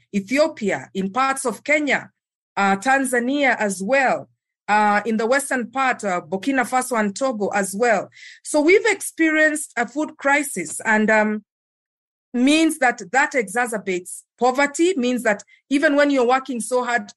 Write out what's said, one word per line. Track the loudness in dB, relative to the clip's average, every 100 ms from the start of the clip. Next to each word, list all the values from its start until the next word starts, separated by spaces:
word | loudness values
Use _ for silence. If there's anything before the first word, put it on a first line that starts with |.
| _
Ethiopia, | -6 -2 0 0 0 -4 -4 -6
in | -8 -6
parts | -2 -2 -2
of | -4 -6
Kenya, | -2 -2 0 -2 -4 _ _ _ _ -2
uh, | 0 2
Tanzania | 2 2 2 0 0 0 2 2
as | -2 -4
well, | 0 2 2 0 -4 _ _ _ 0
uh, | 2 4 2
in | 0 -2
the | 2
western | 0 0 -4 -4
part, | -2 -2 -2
uh, | -2 -4
Burkina | -4 -6 -2 -2
Faso | 0 -2 -2 -2
and | -2 -2
Togo | -4 -2 -2
as | -2 -4 0
well. | 2 2 -2 -14 -20 -20
So | -2 0
we've | 4 4 4
experienced | -2 -6 -2 0 4 2 0 -6 -6
a | -6
food | -4 -6 -4
crisis, | 0 0 0 -8 -8 -6
and, | 0 2 4
um, | 4 2 -2 -8 _ _ _ _ _ _ _ _
means | 0 2 4 2 2
that | 0 -2 -2
that | 0 0
exacerbates | 0 -2 -2 -4 -4 -4 -6 -6 -18 _ _
poverty, | 0 2 0 2 0 0
means | -2 0
that | -2 -2 -6 _ _
even | 0 2 2
when | 2
you're | 2 2
working | 0 -2 -8
so | -2 -2
hard | 0 -4 -4